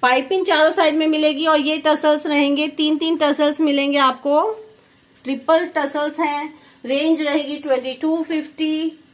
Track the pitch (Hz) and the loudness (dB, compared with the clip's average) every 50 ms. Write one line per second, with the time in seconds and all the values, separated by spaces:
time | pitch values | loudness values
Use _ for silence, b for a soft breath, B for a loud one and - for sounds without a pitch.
0 | - 247 254 262 269 - 392 381 370 381 349 302 311 320 320 - 330 311 294 311 | 4 4 2 2 0 0 -2 -2 0 2 2 4 4 2 2 2 0 2 2 2
1 | 311 311 311 311 302 302 302 269 320 320 311 302 277 285 311 311 311 311 302 302 | 0 0 0 2 2 0 0 0 0 2 2 2 2 0 -2 0 0 0 0 2
2 | - 311 302 302 294 320 302 285 285 277 285 285 302 311 302 - 311 302 311 294 | 2 2 2 2 0 -2 0 2 2 2 2 0 -2 -4 -2 -2 0 0 0 0
3 | 330 320 339 330 311 294 285 285 302 294 302 294 320 302 277 277 277 277 285 285 | 0 -2 0 0 2 0 2 2 0 0 0 0 0 0 2 0 0 0 2 2
4 | 277 262 262 254 - 285 285 302 339 440 440 - - - - _ _ _ _ _ | 2 2 0 -2 -2 0 2 2 2 0 -4 -8 -12 -20 -20 _ _ _ _ _
5 | _ _ _ _ _ 254 269 - - - 320 320 349 - - 320 294 277 - 302 | _ _ _ _ _ -8 -8 -6 0 2 2 2 2 0 -4 -4 -4 -2 -4 -4
6 | 294 302 302 294 339 294 294 294 294 302 302 B B B B B B 233 262 277 | -4 -4 -4 -2 -4 -2 -2 -4 -8 -10 -12 B B B B B B -4 -2 0
7 | 302 320 330 294 302 294 285 302 294 277 294 285 285 302 269 262 247 262 254 254 | 2 2 0 0 0 0 0 -2 -2 -2 -8 -10 -2 -2 -2 -2 -2 -4 -8 -4
8 | - 311 320 330 320 - 339 311 302 302 - - 320 311 311 311 320 320 320 - | -2 -2 -2 -2 -2 -4 -4 -6 -6 -8 -8 -6 -4 -2 -2 -2 -4 -6 -6 -8
9 | - _ | -20 _